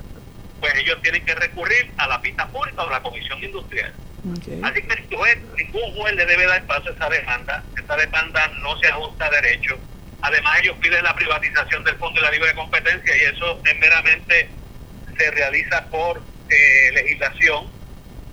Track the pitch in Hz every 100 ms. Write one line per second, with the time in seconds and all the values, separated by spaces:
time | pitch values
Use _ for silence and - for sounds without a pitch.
0 | - - - - - - 147 143 - 165
1 | 175 170 165 165 170 - 170 240 240 -
2 | 143 131 190 - 156 254 294 - 165 131
3 | 247 156 - - - - - - - -
4 | - - 185 175 - 165 - - - 226
5 | - - 302 480 - - - 202 226 208
6 | 214 196 175 175 180 185 - 143 - -
7 | 156 156 127 123 - - - - - 294
8 | 151 160 160 160 156 143 143 156 165 143
9 | 156 - 156 147 127 - 135 131 - -
10 | - - 143 151 294 233 262 - 175 175
11 | 175 160 160 156 151 151 135 156 156 -
12 | 165 160 151 151 160 156 - 165 165 180
13 | - 143 143 139 170 165 139 151 156 165
14 | 160 156 - 170 160 - - - - -
15 | - - 156 147 139 147 156 170 - 160
16 | 170 165 - - - 147 143 135 131 143
17 | 139 - 135 - - - - - - -
18 | - - -